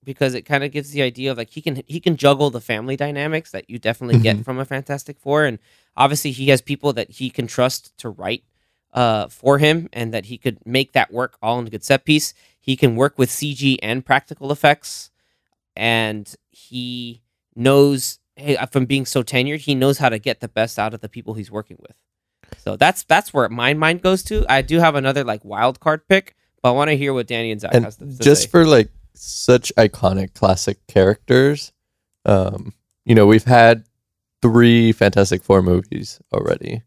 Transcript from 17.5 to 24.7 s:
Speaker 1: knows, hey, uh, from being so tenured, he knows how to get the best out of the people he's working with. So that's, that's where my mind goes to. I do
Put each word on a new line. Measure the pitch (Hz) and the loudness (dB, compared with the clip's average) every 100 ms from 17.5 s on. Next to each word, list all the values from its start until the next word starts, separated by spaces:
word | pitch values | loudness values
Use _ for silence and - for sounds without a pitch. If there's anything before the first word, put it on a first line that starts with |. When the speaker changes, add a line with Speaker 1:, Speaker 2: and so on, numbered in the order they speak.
| - | -2
Speaker 1:
knows, | 123 139 143 135 - - _ _ | 2 4 4 2 -6 -14 _ _
hey, | 143 139 | -6 -4
uh, | 131 | -2
from | 139 127 | -4 -2
being | 139 131 | -4 -2
so | 139 | -6
tenured, | 120 131 131 156 | -2 -4 -4 -6
he | 143 135 | -4 0
knows | 131 139 | 0 2
how | 139 | -2
to | 110 | -2
get | 117 113 | -6 -8
the | 117 | -8
best | - 113 - | -4 -4 -4
out | 107 | -8
of | 110 | -8
the | 104 | -18
people | - 110 110 | -18 -14 -14
he's | 98 | -12
working | 104 107 - | -12 -14 -20
with. | - _ _ _ _ _ _ - | -20 _ _ _ _ _ _ -14
So | - 101 | -10 0
that's, | 151 190 | 0 0
that's | - 165 - | 0 0 0
where | 147 110 | -2 -2
my | 117 123 | 0 -2
mind | 151 156 175 | 0 0 0
goes | 185 190 | -2 -2
to. | - 214 - | -4 -4 0
I | 135 | 0
do | 131 | 2